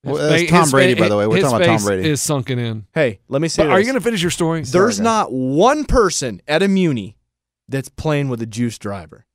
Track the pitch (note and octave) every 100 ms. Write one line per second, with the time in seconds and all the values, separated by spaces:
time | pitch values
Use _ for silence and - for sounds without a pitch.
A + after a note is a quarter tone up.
0 | B2+ C#3+ D3 D#3+ E3+ E3+ D#3 C3+ C3 A#2+
1 | G#2 G#2 G#2+ A2 C#3+ A2+ - - G2+ F#2+
2 | D#3 C#3+ - C#3+ B2 B2 A#2 A2 G#2 D#3+
3 | C3+ G2+ _ C3+ D#3+ - D#3+ F#3 A3+ C4
4 | A#3 A3 E3+ - E3 E3 C3 F3 G#3+ G3+
5 | A3+ A3 F3+ C3 C3 C#3+ A3+ D4+ C#4+ C4
6 | G3 - B2+ F#2 - D#3 G3 G3 F3 B2
7 | F2+ _ _ _ _ _ _ C3+ - -
8 | D#3 D3 C#3 A#2 A2+ G#2+ A#2+ - G#2 G2
9 | D#2+ - _